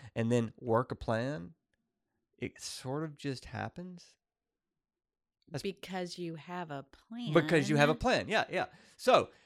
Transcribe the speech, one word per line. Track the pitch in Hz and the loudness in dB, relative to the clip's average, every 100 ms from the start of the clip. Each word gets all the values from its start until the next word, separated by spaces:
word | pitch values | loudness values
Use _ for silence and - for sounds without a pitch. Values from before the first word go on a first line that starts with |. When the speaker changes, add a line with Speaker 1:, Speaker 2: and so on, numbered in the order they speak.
| 123 - | -12 -2
Speaker 1:
and | 113 | 2
then | 120 113 - | 2 2 -6
work | 127 113 127 | 0 2 2
a | 117 | -6
plan, | - 113 123 151 170 - _ _ _ _ _ _ _ _ | -2 -2 -2 -6 -12 -20 _ _ _ _ _ _ _ _
it | 123 - | -10 -10
sort | - - 131 143 | -14 -10 -8 -6
of | 160 147 | -6 -8
just | 147 127 - | -8 -8 -10
happens? | 104 104 - 180 175 - _ _ _ _ _ _ _ _ _ _ _ _ _ _ | -8 -8 -10 -14 -16 -20 _ _ _ _ _ _ _ _ _ _ _ _ _ _
That's | 151 | -8
Speaker 2:
Because | 202 190 - 185 180 175 | -6 -8 -8 -6 -6 -6
you | 170 160 | -8 -8
have | 147 180 165 | -10 -10 -8
a | 139 139 - _ | -10 -12 -20 _
plan. | 233 240 | -10 4
Speaker 1:
Because | 156 - 170 139 | 4 6 2 4
you | 151 | 4
have | 147 | 4
a | 156 | 4
plan, | 247 190 101 | 2 2 2
yeah, | 208 - | 0 0
yeah. | 175 - - - _ | -2 -4 -8 -20 _
So | - 214 104 - | 6 6 4 -6